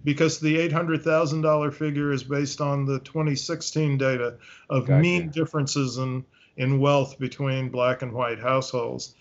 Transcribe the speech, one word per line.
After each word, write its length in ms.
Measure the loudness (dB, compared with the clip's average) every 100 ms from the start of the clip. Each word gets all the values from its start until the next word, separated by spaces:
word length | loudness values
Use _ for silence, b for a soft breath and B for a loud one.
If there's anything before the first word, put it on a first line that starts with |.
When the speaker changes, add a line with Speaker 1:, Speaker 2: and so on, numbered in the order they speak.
Speaker 1:
because 380 | -2 2 2 2
the 180 | 0 2
eight 140 | 2
hundred 320 | 0 0 0
thousand 380 | 2 2 2 2
dollar 280 | 2 2 0
figure 400 | -2 -4 -2 0
is 140 | -2
based 360 | -2 -2 -2 -2
on 240 | -2 0
the 140 | 0 -2
twenty 360 | -4 -2 -2 -2
sixteen 600 | -4 -6 -4 0 2 2
data 380 | 2 0 -4 -8 B B B
of 180 | 0 4
Speaker 2:
Gotcha. 140 | 4
Speaker 1:
mean 300 | 6 2 -2
differences 680 | -4 -2 -2 -2 -2 -2 -2
in, 260 | -4 -6 -8 b b b
in 240 | 0 4
wealth 400 | 4 2 0 -4
between 480 | -8 -4 -4 -2 -2
Black 340 | 0 0 0
and 100 | -4
white 280 | -4 -4 -2
households. 760 | 0 0 0 -4 -4 -6 -12 b